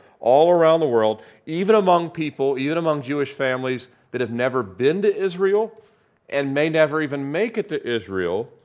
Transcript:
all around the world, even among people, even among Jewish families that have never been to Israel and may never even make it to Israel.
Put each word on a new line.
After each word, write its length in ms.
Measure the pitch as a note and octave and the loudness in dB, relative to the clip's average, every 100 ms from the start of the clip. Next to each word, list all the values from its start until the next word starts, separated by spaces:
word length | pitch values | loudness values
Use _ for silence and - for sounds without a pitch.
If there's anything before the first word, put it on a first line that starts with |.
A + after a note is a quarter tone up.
| _ _ | _ _
all 300 | - C3+ E3+ | 2 4 6
around 300 | F3 D#3+ E3 | 4 4 4
the 80 | D3+ | 2
world, 340 | A#2+ A2 G#2+ - - - | 2 2 0 -8 -20 -8
even 300 | D#3+ F#3+ A3 | -4 2 4
among 340 | F#3 F3 E3+ | 4 2 2
people, 480 | E3 D3+ - C3+ C3 | -6 -6 -2 -2 -2
even 200 | C3+ D#3+ | -2 -2
among 240 | E3 D3 | -2 -2
Jewish 320 | B2+ C#3+ C#3 | -2 -4 -4
families 560 | - C3+ B2+ C3 B2+ - _ _ | -4 -2 -2 -4 -6 -8 _ _
that 100 | B2 | -6
have 100 | A#2 | -4
never 320 | A#2 B2+ B2+ | -2 0 0
been 380 | G#2 F#2 C3 F3 | -4 -2 0 2
to 140 | G#3 F3 | 0 0
Israel 560 | F#3+ F3 F#3+ G3+ A3 - _ _ _ _ - | -2 -2 0 0 -2 -8 _ _ _ _ -8
and 240 | C#3+ C#3 | -4 -2
may 160 | C#3 D#3+ | 0 0
never 320 | D#3+ D#3 D3+ | 2 2 0
even 300 | D3 C#3 C#3 | -4 -6 -6
make 260 | D#3 A#3 A#3 | -4 -4 -4
it 120 | - | -6
to 180 | D#3 - | -6 -4
Israel. 640 | A#2 - F#2+ F2 F#2 A#2+ _ | -6 -4 -4 -2 -2 -6 _